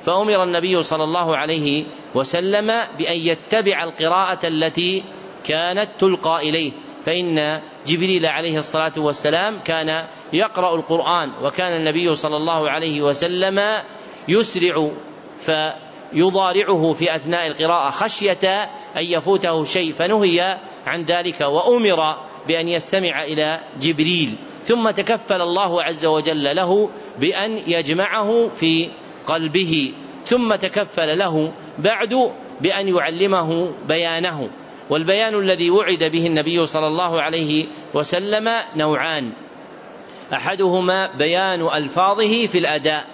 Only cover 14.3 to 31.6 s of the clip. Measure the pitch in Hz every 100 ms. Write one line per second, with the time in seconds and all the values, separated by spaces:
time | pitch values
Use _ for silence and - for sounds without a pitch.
14.3 | 190 233 185 170 156 151 147 - - -
15.3 | - - 156 156 - - - - 143 180
16.3 | 190 190 180 202 185 160 147 170 160 143
17.3 | 175 160 147 160 170 139 - 214 - 202
18.3 | 180 190 196 202 - - - 170 170 151
19.3 | 196 180 160 151 185 165 151 175 214 202
20.3 | 170 180 180 - - - 165 160 175 175
21.3 | 156 143 147 196 240 220 170 156 156 -
22.3 | - - 165 170 170 160 190 180 143 151
23.3 | 156 151 160 - - 143 156 156 175 143
24.3 | 107 - - - 233 220 202 196 226 -
25.3 | 190 175 175 196 170 151 160 160 156 151
26.3 | 156 143 156 180 196 208 - - - 143
27.3 | 185 208 220 160 170 143 165 196 220 208
28.3 | 233 233 - 165 160 170 - - - -
29.3 | 160 160 160 180 160 131 - - - -
30.3 | 247 233 202 190 202 202 - 160 160 190
31.3 | 156 156 -